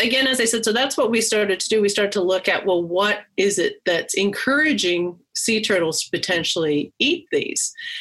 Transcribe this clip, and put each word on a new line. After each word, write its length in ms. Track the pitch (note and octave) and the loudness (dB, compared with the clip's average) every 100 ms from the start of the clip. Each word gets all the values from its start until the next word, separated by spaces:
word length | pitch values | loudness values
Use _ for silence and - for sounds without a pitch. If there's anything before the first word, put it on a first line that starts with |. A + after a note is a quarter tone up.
again, 260 | A#3 C4 C4+ | 0 2 2
as 140 | B3 | 0
I 60 | A3+ | 0
said, 180 | A#3 | 0
so 80 | A3 | 0
that's 240 | A3 C#4 D4 | 0 0 0
what 140 | B3 | 0
we 100 | A3+ | 2
started 400 | - G#3+ G3+ F#3+ | 0 2 0 0
to 80 | - | 0
do. 140 | G#3+ | 2
We 80 | G3+ | 2
started 220 | G3+ G3+ | 2 0
to 100 | G3+ | 0
look 260 | F3+ F#3 F#3+ | 0 0 0
at, 160 | E3+ | 0
well, 180 | - F3 | 2 0
what 380 | E3+ F3 G#3 G3+ - - | 2 0 0 0 -4 -2
is 220 | G3 G3 | 0 2
it 160 | - - | 0 -2
that's 300 | - E3+ - | -2 -2 -2
encouraging 1040 | - G3 G3 - C#4+ D#4 A#3 F3+ F3 F3 F3 _ | 0 0 0 0 2 2 2 0 0 -2 -6 _
sea 260 | - - A3 | -6 -2 0
turtles 420 | G#3+ F#3+ E3 D#3 | 2 2 2 -2
to 80 | - | -4
potentially 840 | E3+ - F3 D#3+ F3+ D#3 D3 - - | -4 -2 -2 -2 0 0 0 -2 -2
eat 280 | B3+ F4 - | 0 0 -2
these? 400 | - - - - - - - | -2 -2 -4 -6 -8 -12 -12